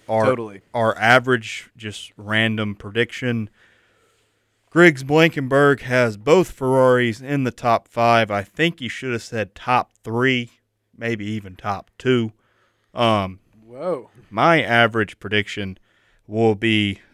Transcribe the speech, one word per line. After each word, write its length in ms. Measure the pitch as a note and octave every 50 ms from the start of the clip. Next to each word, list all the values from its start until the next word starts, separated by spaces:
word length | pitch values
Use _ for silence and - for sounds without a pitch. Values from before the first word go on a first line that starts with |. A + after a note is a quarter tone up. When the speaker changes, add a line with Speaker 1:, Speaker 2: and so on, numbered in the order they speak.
| _ -
Speaker 1:
our, 160 | A2 A2 A2
Speaker 2:
Totally. 360 | C3 B2+ A#2 A2+ G#2 G2 G2 _ _ -
Speaker 1:
our 240 | A#2+ A2+ A2 G2+ -
average, 720 | G#2+ A2+ B2 B2+ B2 C3 B2+ A#2+ A2 G#2+ - - - - _ A#2+
just 340 | A2 G#2+ G2+ - - - _ -
random 580 | G#2 G#2 G#2+ A2 A2+ A2+ A2 A2 A2 G#2 G2
prediction, 720 | - - G#2 G2 A2+ A#2+ A#2 - - C3 B2 A#2 A2+ G#2+ G#2 _ _ _ _ _ _ _ _ _ _ _ _ _ _ _ _ _ _ _ _ _ _ _ _
Griggs 340 | - D#3 F3 F3 D3 C3 C3+
Blankenberg 760 | C3+ D3 D#3+ E3 E3 - D3+ C3+ B2+ C3+ C#3 C#3+ C#3+ C#3 B2+
has 360 | - C3 B2+ B2+ B2 A#2 G#2+ G2+
both 340 | G#2 C#3 D#3+ F#3 E3+ -
Ferraris 720 | - - C3+ B2+ C3 C3 C3 B2+ B2+ B2 B2 A#2 G#2+ B2
in 240 | C3 C3 C#3+ C#3+ C3
the 60 | A#2+
top 360 | - - - A#2+ A2+ - - _
five. 420 | - A#2+ A#2 A#2 A#2 A#2 A2+ G#2
I 140 | G#2 G2+ F#2+
think 380 | - _ - D#3 E3+ E3+ -
you 80 | B2+ A2
should 240 | - - C3 C3 A#2+
have 80 | A2+
said 340 | - - B2 A2+ G#2 F2+ -
top 360 | - - B2+ B2 A#2+ - _ _ _ -
three, 460 | - A2+ A#2 B2+ C3 C3 B2 A#2+ A#2 _ _ _ _ _ _ _ _ _ -
maybe 280 | A#2 A#2 A#2 G#2 G2+
even 300 | G#2 A2 A2 G2+ F#2+ F2+
top 340 | - - G#2 G2 F#2 - _ _ -
two. 360 | - B2+ B2+ A#2+ A2+ A2 - _ _ _ _ _ _ _ _ _ _ _ -
Um, 460 | B2+ A#2+ A2+ A2 G#2 F#2+ F#2 F#2 F#2+ _ _ _ A2 A2
Speaker 2:
Whoa. 440 | A2+ A#2+ C3 D#3 F#3 E3+ C3 G#2+ - _ _ _ _
Speaker 1:
my 320 | G2+ G#2+ C3+ E3 E3+ D#3
average 560 | A2+ F#2+ A#2+ A#2 A#2 A2 G#2+ A2+ G#2+ - - _
prediction 580 | - G2+ G#2 G#2 G2+ - - G#2 G2+ F#2+ F#2 - _ _ _ _ _ _ _ _ _ -
will 280 | G#2 A2 A2+ A2+ G#2+
be 440 | G2 A2+ A2+ A2 G#2+ G#2 G2+ G2 - _ _